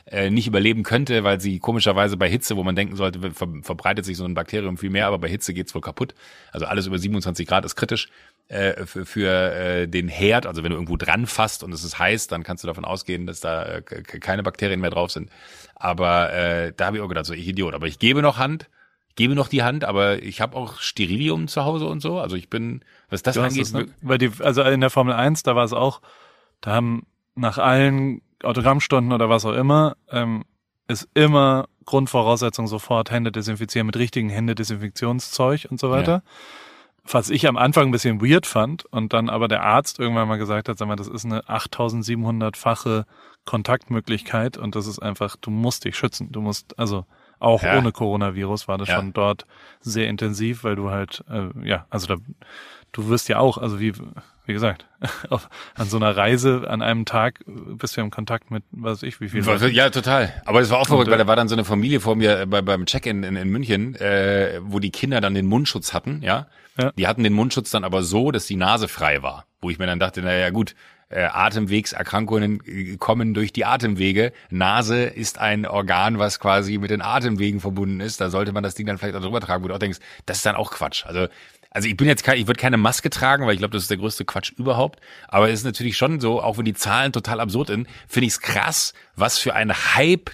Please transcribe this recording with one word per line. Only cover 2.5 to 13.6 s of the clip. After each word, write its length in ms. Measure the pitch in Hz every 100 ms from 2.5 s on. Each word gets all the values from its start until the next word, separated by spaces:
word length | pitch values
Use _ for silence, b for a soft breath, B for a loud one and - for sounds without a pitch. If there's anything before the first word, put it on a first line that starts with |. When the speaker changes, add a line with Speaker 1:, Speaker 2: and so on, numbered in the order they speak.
| 101
Speaker 1:
wo 60 |
man 120 | 92 92
denken 200 | 98 98
sollte, 240 | 95 90 95
ver-, 300 | 80 87 76
verbreitet 440 | 78 85 95 104 95
sich 120 | 87
so 80 | 90
ein 80 |
Bakterium 440 | 85 85 107 98 90
viel 100 | 98
mehr, 160 | 98 101
aber 140 | 95
bei 80 | 85
Hitze 240 | 104 -
geht's 220 | 90 90 80
wohl 60 |
kaputt. 340 | - - 127 - B B B
Also 140 | - -
alles 220 | 101 95
über 100 | 92
siebenundzwanzig 300 | 98 104 92 87 85
Grad 180 | 92 -
ist 100 | -
kritisch, 320 | 113 117 - b b b _
äh, 380 | 104 98 95 90
für, 200 | 95 92
für, 240 | 110 95 92 92
äh, 340 | 80 90 90 87
den 200 | 90 87
Herd. 380 | 78 101 117 95
Also 180 | 80
wenn 60 | 82
du 60 | 82
irgendwo 180 | 85 87
dran 300 | - 101 120
fasst 340 | - 110 -
und 100 | 90
es 100 | 80
ist 160 | 85 -
heiß, 280 | 90 110 -
dann 160 | 85
kannst 200 | 80 90
du 40 | 85
davon 180 | 85 80
ausgehen, 400 | 95 - 90 87
dass 160 | 87
da, 240 | 85 82